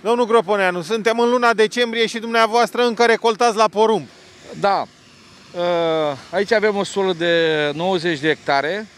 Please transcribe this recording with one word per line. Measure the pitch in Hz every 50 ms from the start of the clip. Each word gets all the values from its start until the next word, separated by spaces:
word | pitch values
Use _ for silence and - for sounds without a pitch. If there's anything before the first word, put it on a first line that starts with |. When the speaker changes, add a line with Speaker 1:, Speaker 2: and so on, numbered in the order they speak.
| -
Speaker 1:
Domnul | 202 240 240 247
Groponeanu, | 208 226 233 165 180 214 202 190 185 180 180
suntem | 160 156 220 226 190 226 226 233
în | 240 240
luna | 247 254 240 233 226
decembrie | 196 220 214 - 240 247 233 226 233 226
și | 208 - 233
dumneavoastră | 214 233 226 226 226 214 220 240 233 - - 233
încă | 240 240 220 - 240
recoltați | 233 226 - - 233 226 180 240 240 208
la | 214 220
porumb. | 214 - 202 220 220 220 185 139 - - - - - - - - - - 156
Speaker 2:
Da. | 165 202 196 165 120 - _ _ _ - - - - - - - - - -
Uh, | 175 175 175 175 170 170 165 160 160 156 147 139 127 - -
aici | - 190 208 -
avem | 226 214 202 214 202
o | 202 190
solă | - - 196 196 190 180
de | 156 170 170 170 170 165 160 156 151 147 147 143
nouăzeci | 156 170 190 190 175 156 180 160 135
de | 143
hectare | 156 147 - - - 143 139 139 151 185 208 220 196 -